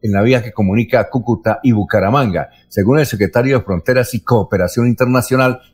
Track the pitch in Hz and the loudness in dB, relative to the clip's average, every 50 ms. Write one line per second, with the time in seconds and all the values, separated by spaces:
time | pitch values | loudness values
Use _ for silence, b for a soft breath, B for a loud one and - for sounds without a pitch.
0 | - 107 98 98 107 123 127 123 113 120 - - 104 92 98 117 113 - - 117 | -4 -2 0 2 2 2 2 0 -2 -4 -4 -2 0 0 2 0 0 2 0 0
1 | 101 - - 127 110 - 113 107 - 113 107 - - 131 117 104 98 - - 104 | 0 0 -4 -4 -2 -2 -4 -2 -2 -4 -4 0 2 2 2 2 0 0 0 0
2 | 92 101 127 143 131 104 87 78 69 b b b b b - 107 95 110 139 156 | 0 2 0 0 0 0 -2 -4 -6 b b b b b -4 0 2 2 2 2
3 | 143 - 117 101 104 92 - 120 123 135 135 120 - - 95 85 - - 127 127 | 0 0 -2 -2 -2 0 0 0 0 2 0 0 0 -2 -4 -4 0 0 0 0
4 | 123 - - 110 - - 123 110 95 - 107 92 90 87 - 117 120 123 117 - | 0 -2 -6 -8 -2 0 0 0 0 0 -2 -2 -2 -2 0 0 0 0 2 0
5 | 127 123 127 127 117 - 131 131 131 127 123 b b b | 0 0 0 0 0 0 0 2 2 0 -2 b b b